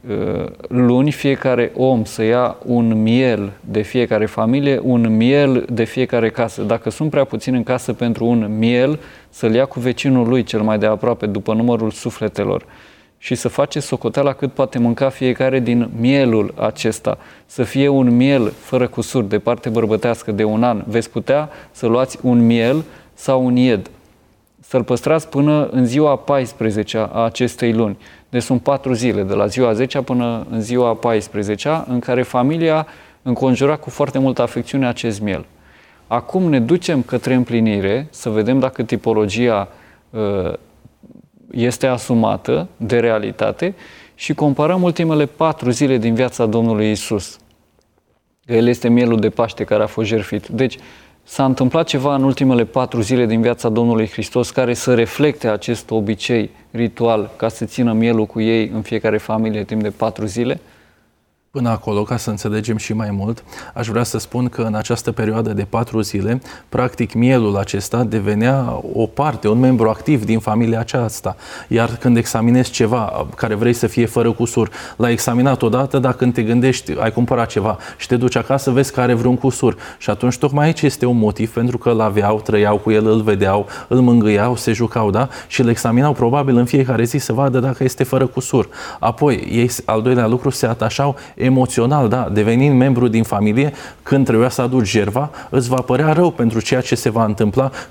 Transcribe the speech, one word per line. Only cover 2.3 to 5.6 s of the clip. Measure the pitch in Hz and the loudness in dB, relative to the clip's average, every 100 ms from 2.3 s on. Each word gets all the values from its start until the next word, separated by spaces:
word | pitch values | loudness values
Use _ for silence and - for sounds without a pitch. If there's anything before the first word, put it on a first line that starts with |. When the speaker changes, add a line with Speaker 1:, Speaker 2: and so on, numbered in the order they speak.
| 123 120 - | 2 0 -2
Speaker 1:
un | - 120 113 110 | -2 2 2 2
miel | 110 120 131 107 101 98 | 4 4 2 0 -4 -10
de | - 104 | -6 -4
fiecare | 104 127 117 107 107 | -2 0 0 0 -2
familie, | - 110 135 143 131 | -2 0 2 2 0
un | 131 123 113 110 | 2 2 4 2
miel | 120 143 139 123 | 4 4 4 2